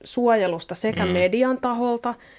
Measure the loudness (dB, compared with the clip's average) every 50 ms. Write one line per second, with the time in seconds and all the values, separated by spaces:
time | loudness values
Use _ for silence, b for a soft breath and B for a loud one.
0 | -14 -8 -4 0 2 4 4 4 2 0 -2 -4 -8 -10 -10 -4 -4 -4 -2 0
1 | -2 0 2 2 2 2 2 2 2 2 0 -2 -2 -4 -2 -2 -2 -2 -2 -2
2 | -4 -6 -6 B B B B